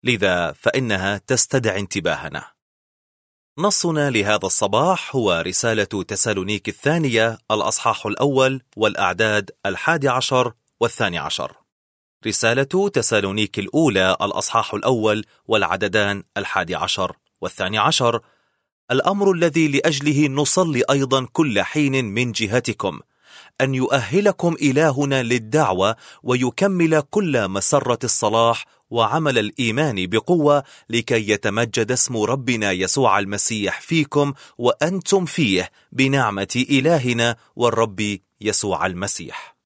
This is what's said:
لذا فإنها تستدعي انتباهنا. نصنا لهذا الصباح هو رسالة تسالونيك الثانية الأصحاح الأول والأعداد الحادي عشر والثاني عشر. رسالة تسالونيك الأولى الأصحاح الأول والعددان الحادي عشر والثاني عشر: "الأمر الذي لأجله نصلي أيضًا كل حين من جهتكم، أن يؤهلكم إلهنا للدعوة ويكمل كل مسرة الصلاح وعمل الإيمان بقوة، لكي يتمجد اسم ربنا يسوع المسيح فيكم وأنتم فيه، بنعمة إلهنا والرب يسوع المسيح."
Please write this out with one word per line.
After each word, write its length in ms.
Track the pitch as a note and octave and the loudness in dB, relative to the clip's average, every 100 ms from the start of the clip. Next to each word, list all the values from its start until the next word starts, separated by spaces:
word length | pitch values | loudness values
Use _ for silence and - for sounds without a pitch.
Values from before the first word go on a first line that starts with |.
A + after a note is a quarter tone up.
لذا 480 | A#2+ A#2 G2 F2+ E2+ | 0 2 2 2 -2
فإنها 680 | - - C3 B2 G2 F#2+ G2+ - | -2 -2 0 -2 -2 -2 -4 -2
تستدعي 540 | B2+ - C3+ A2 F#2+ | 0 0 0 0 -4
انتباهنا. 640 | G2 G2+ E2+ D2+ D#2 - - _ _ _ _ _ _ _ _ _ _ - | -4 -4 -2 -4 -6 -12 -14 _ _ _ _ _ _ _ _ _ _ -4
نصنا 520 | G3 G#3+ E3+ D#3 C#3+ | 0 2 2 0 2
لهذا 360 | A2+ G2+ G#2+ F#2+ | 2 2 0 0
الصباح 720 | - G2+ G#2+ E3 F3 - C3+ | 0 2 2 2 0 -2 -2
هو 260 | G#2 E2+ E2 | 0 0 -2
رسالة 380 | F2+ A#2 A2 | -2 0 0
تسالونيك 840 | G2+ G2+ F2+ G2+ A2+ G2 F#2 G#2 - | -2 -4 -4 -2 0 -2 -4 -6 -6
الثانية 680 | - C#3+ E3 D3 A2+ A2+ A2+ _ | -4 0 0 2 2 0 -2 _
الأصحاح 560 | G#2+ - - A#2+ G#2+ G#2+ | -2 0 0 0 -2 -4
الأول 560 | G#2 C#3+ C3+ C3 C3+ _ - | 0 0 4 2 0 _ 0
والأعداد 760 | G#2+ - F#2+ F2+ A2 G#2 F#2+ - G2+ | 0 2 -2 2 2 0 -2 -8 -6
الحادي 420 | F#2 - E3 C3+ | -2 -2 0 0
عشر 440 | B2 - C3 A#2+ - _ _ | 0 0 0 0 -6 _ _
والثاني 380 | A#2 - G#2 E2+ | -4 0 -2 -2
عشر. 380 | D2 - C2 - _ _ _ _ _ _ A2+ | -6 -6 -8 -12 _ _ _ _ _ _ -2
رسالة 600 | G#2 A2+ A#2+ C#3 F#3 G3+ | 2 2 2 0 0 0
تسالونيك 720 | C3 - G#2+ G2 G#2 G#2 - | 0 2 2 0 -2 -2 -4
الأولى 580 | G2 D3 D#3 F#2+ F#2 F#2 | -2 2 2 4 2 2
الأصحاح 520 | G2+ - - A2+ G#2+ | -2 -2 0 0 0
الأول 500 | G#2 A2+ B2 G#2+ G#2+ - _ - | -2 0 2 2 0 -4 _ -2
والعددان 760 | A2 F2+ F#2+ G2+ G#2+ G2+ G2+ - - | 0 2 0 0 0 0 -2 -8 -8
الحادي 380 | G2 G2 E2+ | -4 -4 -2
عشر 420 | E2 F2+ - F#2 - _ _ | -4 -4 -4 -6 -8 _ _
والثاني 380 | - - F#2+ G#2+ | -8 -4 -4 0
عشر: 420 | A#2 D#3+ A#2+ A#2 _ _ _ _ _ _ - | 0 2 0 0 _ _ _ _ _ _ -2
"الأمر 420 | C3 - G3+ G3 | 0 0 2 0
الذي 360 | F3 E3+ D#3 D#3 | 2 0 2 2
لأجله 600 | C3+ E3+ C#3 D3 C#3+ D3+ | 2 0 0 0 2 2
نصلي 540 | C3+ C#3+ - F3 C3 - | 2 0 2 0 0 2
أيضًا 360 | C#3 C3+ C3 B2+ | 2 2 0 0
كل 300 | - D#3 G2 | 0 0 0
حين 420 | F2+ D3+ C#3+ C3+ | 0 0 0 0
من 280 | A2+ G#2 B2 | -2 -4 -4
جهتكم، 680 | G#2+ G#2+ A#2+ A#2 G#2+ G2 D2 - _ _ - - _ | -4 -2 -2 -2 -4 -6 -8 -18 _ _ -20 -20 _
أن 140 | C3+ | -2
يؤهلكم 800 | C3 C3 C3+ A2 F#3 G#3 - E3+ E3 | 0 0 0 0 2 2 0 -2 2
إلهنا 600 | D3 C3+ D#3 C3 C#3 C3+ | 2 4 2 0 0 0
للدعوة 720 | A#2 B2 A2 D3 C3 F#2 G2 A2+ - - | 0 -2 0 0 2 2 0 0 -12 -12
ويكمل 800 | A#2 B2 B2+ - G3 F#3 E3 D#3 C#3+ | -2 0 0 0 0 2 2 2 0
كل 380 | G#3 F#3 C3 G2 | -2 0 0 0
مسرة 500 | G2 - C#3+ B2 A#2 | 0 2 2 0 -2
الصلاح 600 | B2 - G#2+ A2+ A#2 A2+ - _ _ | 0 0 2 2 2 0 -6 _ _
وعمل 480 | A#2 A2 D3 D3+ B2 | 0 0 0 0 0
الإيمان 680 | G#2 - A#2 A#2 D#3 G2+ F#2 | -2 -2 -2 0 -2 -2 -2
بقوة، 580 | A2 - F3 C#3+ C#3+ - - _ | -2 0 2 4 2 0 -20 _
لكي 400 | A#2 - A#2 G#2 | -4 0 -2 0
يتمجد 640 | G#2 A2 G#2 A#2 G#2+ A2 | 0 0 -2 -2 -2 0
اسم 240 | B2 - A#2+ | 0 0 0
ربنا 560 | C3+ C3+ B2 A#2 G2+ | -2 -2 -2 -2 0
يسوع 460 | F#2 F#2 C#3 B2 G2 | 0 0 2 4 2
المسيح 600 | G2 G2+ - A2 G2 - | 0 -2 -2 -2 -4 -4
فيكم 520 | - E3 C#3 D3 C#3+ C3+ - - | -2 -2 0 0 0 -4 -16 -2
وأنتم 640 | A#2+ - D#3+ F#3+ - G3 | 0 0 -2 -2 0 0
فيه، 460 | F3 - A#2+ F#2 F#2 _ _ | 0 0 2 0 -2 _ _
بنعمة 720 | B2 C3+ C#3 A#2 G2+ G2 A#2+ C3 | 0 2 2 0 -2 -4 -2 0
إلهنا 680 | C#3 C#3+ E3 B2 A#2 A#2 A2+ _ - | 2 2 2 0 0 0 -2 _ 0
والرب 640 | A#2+ A2 A2+ F#2+ G#2 G2 _ _ | 0 2 0 -2 -4 -6 _ _
يسوع 460 | G#2 G2+ G#2 E2 F#2+ | -2 -2 -2 -2 -2
المسيح." 680 | F2+ G2 - E2 - - _ | -2 -2 -2 -4 -16 -18 _